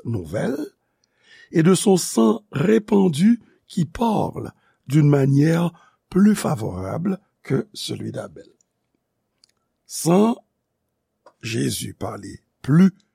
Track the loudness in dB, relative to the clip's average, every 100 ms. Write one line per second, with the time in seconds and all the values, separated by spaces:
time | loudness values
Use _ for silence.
0 | -6 -8 -6 -6 -6 -6 -10 _ _ _
1 | _ _ _ -20 -4 2 4 4 2 2
2 | 0 2 2 2 _ -4 2 2 2 2
3 | 2 2 2 2 _ _ _ -4 -4 -2
4 | -2 -2 -4 -8 -12 -16 _ _ -2 2
5 | 4 4 2 2 2 2 -2 -6 _ _
6 | _ 2 4 2 -2 -4 -6 -8 -8 -6
7 | -4 -6 _ _ -6 -4 -4 -12 -12 -10
8 | -10 -12 -14 -18 -20 _ _ _ _ _
9 | _ _ _ _ _ _ _ _ _ -6
10 | 0 2 2 -2 _ _ _ _ _ _
11 | _ _ -20 _ -10 -6 -6 -6 -10 -10
12 | -12 -12 -16 -20 _ _ 0 4 4 2
13 | _